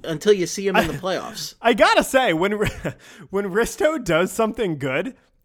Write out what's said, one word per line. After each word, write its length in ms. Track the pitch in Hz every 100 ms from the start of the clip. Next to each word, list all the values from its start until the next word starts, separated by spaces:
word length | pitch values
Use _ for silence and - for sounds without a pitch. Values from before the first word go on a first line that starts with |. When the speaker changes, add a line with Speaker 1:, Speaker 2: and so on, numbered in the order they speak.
| -
Speaker 1:
until 260 | 156 208
you 140 | 208 165
see 180 | - 196
him 100 | 202
in 100 | 175
the 60 |
Speaker 2:
I, 40 | 147
Speaker 1:
playoffs. 580 | 185 160 71 - 151 -
Speaker 2:
<laughs> 40 |
I 120 | 226
gotta 300 | 240 349 415
say, 280 | 226 262 247
when, 200 | 160 190
<laughs> 760 | 208 151 - 165 - - - 160
when 160 | 196 202
Risto 500 | 190 226 - 311 320
does 300 | 180 170 185
something 460 | - 220 - 202 151
good, 380 | 131 139 196 - _ _